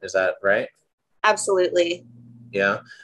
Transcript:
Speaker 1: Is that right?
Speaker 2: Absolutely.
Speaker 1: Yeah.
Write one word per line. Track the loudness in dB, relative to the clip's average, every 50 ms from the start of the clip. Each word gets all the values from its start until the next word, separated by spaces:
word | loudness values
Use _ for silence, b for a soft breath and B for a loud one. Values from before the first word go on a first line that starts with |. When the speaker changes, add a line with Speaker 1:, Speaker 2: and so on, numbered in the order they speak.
| -8
Speaker 1:
Is | -6 -2
that | 0 0 0 -2 -2 0
right? | 0 0 0 -2 -4 -10 _ _ _ _ _ _ _ _ _ 0
Speaker 2:
Absolutely. | 0 2 0 0 0 0 2 2 2 2 0 0 0 -2 -8 -12 -18 -20 -20 -20 -20 -20 -20 -18 -8 -4
Speaker 1:
Yeah. | -2 0 0 -2 -4 B B B B